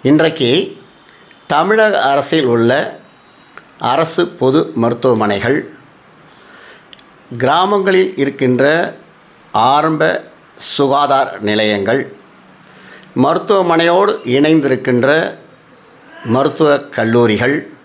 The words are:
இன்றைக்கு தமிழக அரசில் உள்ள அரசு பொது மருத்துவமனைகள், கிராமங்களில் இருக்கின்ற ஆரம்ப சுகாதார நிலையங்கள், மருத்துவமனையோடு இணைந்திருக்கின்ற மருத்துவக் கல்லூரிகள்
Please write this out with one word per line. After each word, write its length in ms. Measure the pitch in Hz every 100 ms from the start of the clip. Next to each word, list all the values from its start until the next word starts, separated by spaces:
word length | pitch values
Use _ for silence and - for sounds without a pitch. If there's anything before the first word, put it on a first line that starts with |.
இன்றைக்கு 760 | 127 151 160 160 120 147 - - - _ _ - - - -
தமிழக 540 | 147 180 220 214 180
அரசில் 440 | 135 139 135 160
உள்ள 540 | 127 117 117 139 - - - _ _ - - - - -
அரசு 480 | 117 139 160 - 170
பொது 460 | - 131 147 -
மருத்துவமனைகள், 1000 | 117 117 120 131 113 107 101 117 151 - - - - - - - - - - - - - - - - - 120
கிராமங்களில் 760 | 127 160 202 208 190 185 185 -
இருக்கின்ற 800 | 139 - 127 123 139 165 - - - - - - -
ஆரம்ப 720 | 104 120 147 156 156 160 - - - _ -
சுகாதார 800 | - - 139 139 143 135 131 101
நிலையங்கள், 720 | 104 107 107 104 98 135 - - - - - - - - - - - -
மருத்துவமனையோடு 960 | 135 165 - 196 175 165 170 175 202 -
இணைந்திருக்கின்ற 1120 | 123 131 151 160 135 127 - 123 131 156 - - - - - - - - - -
மருத்துவக் 680 | 120 120 143 - 151 143 -
கல்லூரிகள் 800 | - 110 120 117 107 123 151 - -